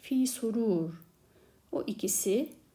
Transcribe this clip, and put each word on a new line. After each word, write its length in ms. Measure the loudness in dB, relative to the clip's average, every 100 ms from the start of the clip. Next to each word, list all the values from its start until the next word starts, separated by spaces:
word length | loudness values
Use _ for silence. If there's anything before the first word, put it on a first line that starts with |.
fi 260 | -2 2 2
surur. 640 | 0 -2 0 2 2 0 -6 -18 _ _ _ _ _ -8
O 100 | -6
ikisi 640 | -4 -4 -2 0 2 2 0 -8 _